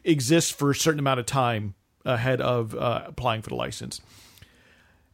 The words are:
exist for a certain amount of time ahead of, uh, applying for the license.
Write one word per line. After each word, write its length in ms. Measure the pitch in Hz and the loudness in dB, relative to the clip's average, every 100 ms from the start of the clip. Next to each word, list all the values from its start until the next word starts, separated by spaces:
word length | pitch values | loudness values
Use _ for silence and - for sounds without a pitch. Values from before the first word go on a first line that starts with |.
exist 480 | - 151 120 165 - | 2 2 4 4 2
for 180 | - 143 | 0 0
a 40 | |
certain 260 | 131 160 147 | 2 2 2
amount 200 | 139 127 | 2 0
of 60 | 113 | 0
time 480 | 135 120 110 104 - _ _ | 0 2 0 -4 -10 _ _
ahead 380 | - 120 127 127 | -2 0 0 0
of, 320 | 131 123 113 | 0 0 -2
uh, 300 | 117 123 - - | -2 -2 -2 -6
applying 340 | 151 123 110 | -4 -4 -2
for 80 | 104 | -4
the 80 | 62 | -6
license. 440 | 65 - - - - - - - - _ _ _ _ _ _ | -6 -8 -12 -14 -18 -20 -20 -20 -20 _ _ _ _ _ _